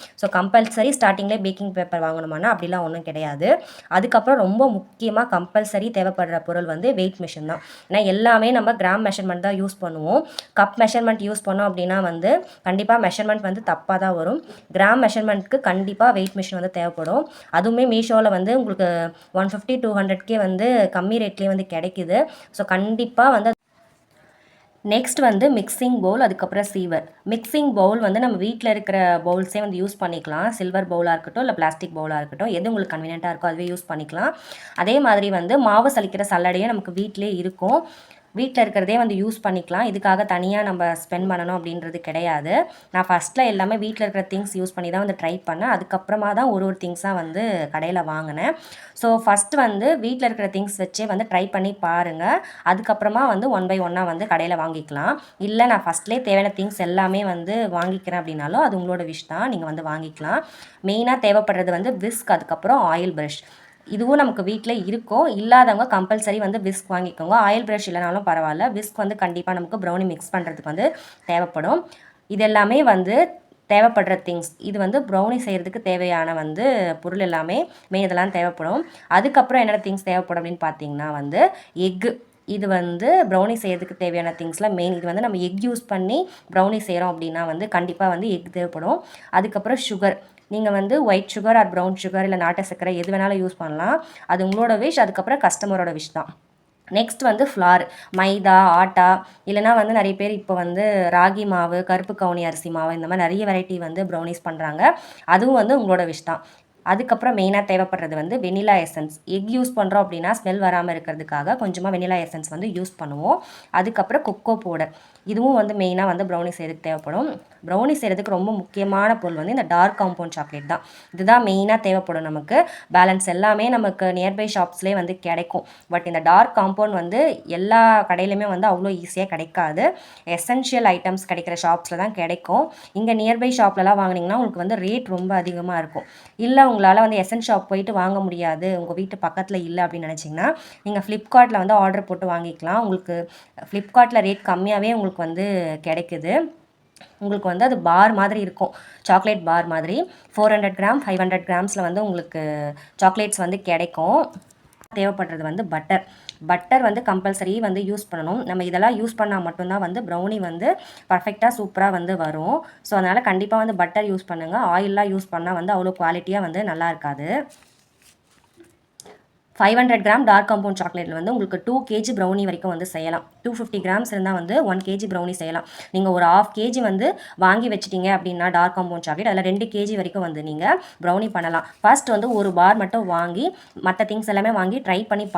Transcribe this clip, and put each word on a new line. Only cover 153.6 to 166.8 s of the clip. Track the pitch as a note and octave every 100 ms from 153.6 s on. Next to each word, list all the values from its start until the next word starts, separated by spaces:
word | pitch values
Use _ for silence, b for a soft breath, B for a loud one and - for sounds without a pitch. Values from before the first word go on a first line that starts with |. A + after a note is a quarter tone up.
| F#3+
கிடைக்கும். | E3 F3 F3 E3 C#4 D4 - - _ _ _ - G3+
தேவைப்படுறது | G3 F#3+ F3+ E3 D#3
வந்து | F3 F#3+
பட்டர். | D#3 D#3 F#3+ - B B B D#3+
பட்டர் | F3+ - B3+ A#3
வந்து | G#3 A#3+
கம்பல்சரி | F#3+ F#3+ F#3+ F#3 G#3+ G#3+
வந்து | F#3 G3
யூஸ் | G#3 -
பண்ணணும். | E3+ D#3 A3+ F#3+
நம்ம | F#3 F3+
இதெல்லாம் | F3+ A3 A3
யூஸ் | A3+ -
பண்ணா | G#3 G3 E3+
மட்டும்தான் | E3 F3+ G3 F3
வந்து | F3+ G3+
ப்ரௌனி | E3+ F#3+ G#3+ F3
வந்து | E3+ B3 F#4+ B B -
பர்ஃபெக்ட்டா | F3+ G#3 G3 A#3 A#3+
சூப்பரா | G3 F#3+ G3 F#3
வந்து | F3 F#3
வரும். | D#3 D#3 E3+ D4+ B B -
So, | G3+
அதனால | F#3 G#3 A#3+
கண்டிப்பா | F#3 G3+ A3
வந்து | A3 F#3+
பட்டர் | F3 G#3 G#3
யூஸ் | F#3 -
பண்ணுங்க. | E3 D#3+ G#3 G#3
ஆயில்லாம் | F3 G3+ G3+ G#3
யூஸ் | F#3+ F#3+ E3+
பண்ணா | F3 F3
வந்து | F3+ G3
அவ்வளோ | F#3 F#3
குவாலிட்டியா | E3 F3 F3 G3 F3
வந்து | E3+ G#3
நல்லா | D#3+